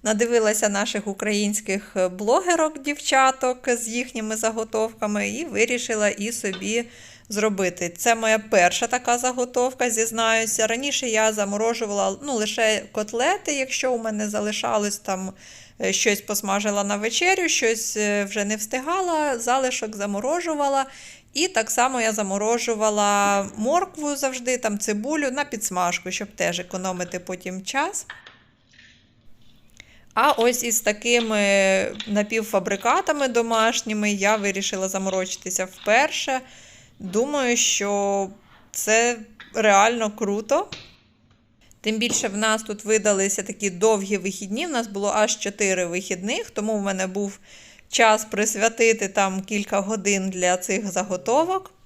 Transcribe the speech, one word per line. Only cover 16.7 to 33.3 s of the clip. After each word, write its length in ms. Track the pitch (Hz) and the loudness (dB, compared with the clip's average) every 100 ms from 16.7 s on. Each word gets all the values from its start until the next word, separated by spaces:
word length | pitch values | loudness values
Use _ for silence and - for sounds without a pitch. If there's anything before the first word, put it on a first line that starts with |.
| 202 | -2
на 120 | 202 208 | -2 -2
вечерю, 520 | 220 226 349 381 339 | -2 0 2 2 2
щось, 480 | - 226 226 - 214 | 2 2 0 -4 -2
е, 260 | 208 208 | 0 0
вже 220 | 202 208 208 | 0 -2 -2
не 100 | 214 | -4
встигала, 840 | 214 254 277 370 359 311 302 247 | -4 -4 -2 -2 0 0 0 0
залишок 560 | 226 262 254 254 220 214 | 0 2 0 -2 -6 -4
заморожувала. 880 | 202 202 254 339 339 302 277 277 269 - - - _ | -4 -2 -2 -2 -2 0 2 2 -2 -8 -20 -20 _
І 140 | 254 359 | -2 0
так 240 | 254 214 | 0 0
само 300 | - 247 262 | 2 2 2
я 100 | 220 | 0
заморожувала 1300 | 214 196 196 214 233 240 214 214 208 208 202 202 202 196 - | 0 -2 0 0 0 0 0 2 2 4 4 4 2 -2 -4
моркву 580 | 226 339 381 - 294 285 | 2 2 0 -6 -4 -2
завжди, 420 | 277 254 240 247 | -4 -4 -4 -2
там 220 | 226 202 | -2 -2
цибулю 520 | - 208 247 311 277 | -4 -4 -2 -2 -2
на 140 | 262 285 | -2 -4
підсмажку, 640 | 226 - 180 180 180 180 | -4 -4 0 0 -2 -6
щоб 160 | - 202 - | -8 -8 -2
теж 240 | 175 175 | -2 -2
економити 600 | 175 190 185 185 175 185 | -6 -6 -6 -4 -6 -8
потім 440 | 180 185 - 185 | -8 -8 -8 -10
час. 420 | 190 269 330 415 - - - - _ _ _ - - _ _ _ - - - - _ - - - - | -4 -2 -2 -4 -12 -18 -20 -20 _ _ _ -20 -20 _ _ _ -20 -20 -20 -20 _ -20 -20 -20 -6
А 180 | - 269 | 2 2
ось 320 | 269 233 247 | 4 2 2
із 180 | 240 202 | -2 0
такими 580 | 208 214 233 240 226 208 202 196 190 190 196 208 - | 0 0 2 2 4 2 4 4 6 4 0 -6 -2
напівфабрикатами 1200 | 208 208 226 214 196 180 202 233 330 381 294 | 0 0 -2 0 -2 0 -2 2 2 2 0
домашніми 840 | 269 | 2